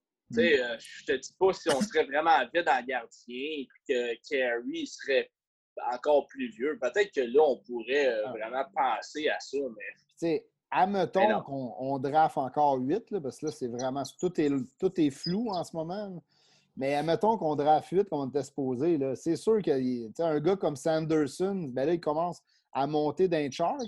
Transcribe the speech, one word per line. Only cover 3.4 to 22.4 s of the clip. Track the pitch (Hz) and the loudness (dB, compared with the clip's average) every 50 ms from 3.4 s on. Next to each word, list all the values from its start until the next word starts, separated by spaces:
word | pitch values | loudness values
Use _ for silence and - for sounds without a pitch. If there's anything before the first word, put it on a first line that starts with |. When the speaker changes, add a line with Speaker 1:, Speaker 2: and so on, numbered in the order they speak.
| 135 151 156 143 127 - _ _ _ - | -6 -6 -6 -8 -8 -10 _ _ _ -2
Speaker 1:
que | 135 123 120 120 117 - - - | 0 0 0 -2 -4 -6 -8 -4
Carey | 151 135 127 123 117 117 120 131 160 165 151 | -2 0 0 0 0 -2 -4 -6 -6 -6 -8
serait | - - - - 139 135 127 117 - _ _ _ _ _ _ _ _ - - - 117 123 | -8 -10 -8 -2 0 2 2 2 0 _ _ _ _ _ _ _ _ -14 -8 -6 -6 -6
encore | 123 - 147 151 143 - | -2 2 4 4 4 4
plus | - - 139 127 120 | 0 -6 -8 -8 -8
vieux. | 107 107 123 151 151 113 | -6 -4 -4 -4 -4 -2
Peut-être | - 151 - 202 208 - - | -4 -2 0 0 0 0 0
que | 143 | -2
là, | 127 117 120 143 156 | -2 2 4 4 6
on | 147 123 - - | 4 4 0 -4
pourrait, | - 120 117 110 117 131 147 143 131 | -8 -8 -8 -4 -2 0 2 2 2
euh, | 117 110 107 | 2 0 -2
Speaker 2:
Ah. | 127 120 | -4 -6
Speaker 1:
vraiment | 110 107 113 123 131 135 - - | -8 -8 -6 -4 -4 -4 -4 -2
penser | 156 139 127 110 101 - - - 151 156 135 | -2 0 0 0 -2 -4 -8 -8 -4 -2 -2
à | 104 92 | -2 -2
ça, | - - 131 139 | -4 -6 -6 -4
mais | 139 127 110 107 101 98 - _ _ _ _ - | -4 -4 -8 -10 -14 -16 -16 _ _ _ _ -6
Speaker 2:
Tu | 165 | -2
sais, | 170 156 139 - _ _ _ _ - 131 151 185 | -2 -2 -2 -4 _ _ _ _ -4 0 2 2
admettons | 196 202 196 175 - - 190 | 2 2 0 0 0 2 2
Speaker 1:
Mais | 196 214 214 | 4 4 2
non. | 196 - | 0 -2
Speaker 2:
qu'on, | - 139 135 131 120 - - | -6 -8 -8 -8 -8 -8 -6
on | 131 135 139 135 | -4 -4 -2 -2
draft | 127 139 139 156 160 151 - 156 | -2 0 2 4 4 4 2 0
encore | 135 127 - 151 147 143 135 131 | -4 -2 0 2 2 4 4 2
huit, | 127 135 165 220 - - | 0 0 -2 -2 -2 -4
là, | 214 190 | -6 -6
parce | 143 127 - - | -6 -6 -8 -6
que | 151 | -6
là, | 156 147 | -8 -6
c'est | - 127 120 | -6 -6 -6
vraiment, | 117 120 127 131 131 143 131 - - - | -6 -4 -4 -4 -4 -4 -6 -8 -8 -4
tout | - 180 180 - | -4 -4 0 2
est, | 156 143 143 139 123 - _ - | 2 2 2 0 -2 -6 _ -2
tout | 190 185 - - | -2 -2 2 2
est | 160 143 | 0 0
flou | 135 - - 170 180 208 247 226 | 0 -2 -4 -2 -2 -2 -2 -2
en | 196 233 151 | -4 -4 -6
ce | - - | -6 -6
moment, | 165 160 165 180 208 208 196 | -8 -6 -6 -6 -8 -8 -10
là. | 185 165 - _ _ _ _ _ _ _ _ _ - - | -12 -14 -16 _ _ _ _ _ _ _ _ _ -8 -4
Mais | 135 139 143 | -2 0 0
admettons | 143 151 160 165 156 - 214 226 208 | 0 0 0 0 2 4 2 2 2
qu'on | 180 156 151 | 0 0 0
draft | 139 143 151 151 147 147 - | 2 4 4 4 4 4 0
huit, | 165 190 202 - | 0 0 0 0
comme | 160 147 | 0 -4
on | 139 127 | -4 -2
était | 120 147 127 | -2 -2 -4
supposé, | - - - 139 131 127 117 147 175 170 143 | -4 -4 -4 -4 -2 -2 0 2 2 2 2
là, | 135 135 127 | 0 -2 -2
c'est | 113 - 165 165 | -4 -2 -2 -2
sûr | 147 - 220 226 214 180 | 0 2 2 2 2 2
que, | 165 147 131 | 2 0 0
tu | 131 127 127 120 113 107 107 | 0 -2 -2 -4 -6 -8 -6
sais, | - 165 | -2 0
un | 165 151 151 | 0 0 2
gars | 151 175 202 | 2 2 2
comme | 196 - 165 147 | 2 0 -2 -2
Sanderson, | 135 - 170 160 160 160 156 160 156 151 131 - - 180 196 202 190 165 131 | -2 0 0 0 0 2 2 2 2 2 0 -2 -2 -2 -2 -2 -2 -4 -4
ben | 120 131 131 | -2 0 2
là, | 156 175 | 2 2
il | 165 | 0
commence | - 156 147 156 170 180 165 - | 0 0 0 0 -2 -4 -4 -8